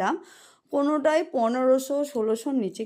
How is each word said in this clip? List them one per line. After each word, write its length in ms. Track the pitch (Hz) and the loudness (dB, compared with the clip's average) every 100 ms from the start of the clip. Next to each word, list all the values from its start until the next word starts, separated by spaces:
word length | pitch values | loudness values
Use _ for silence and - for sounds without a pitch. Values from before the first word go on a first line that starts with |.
দাম, 140 | 190 349 - - - _ _ | -2 -2 -8 -20 -20 _ _
কোনোটাই 480 | 277 285 302 302 311 330 269 | -2 0 2 2 2 0 -2
পনেরোশো, 640 | 226 247 254 262 262 285 285 | 0 2 4 4 2 -4 -2
ষোলোশোর 440 | 247 220 220 285 269 | -2 -2 -2 -2 -2
নিচে 180 | 190 185 | -2 -4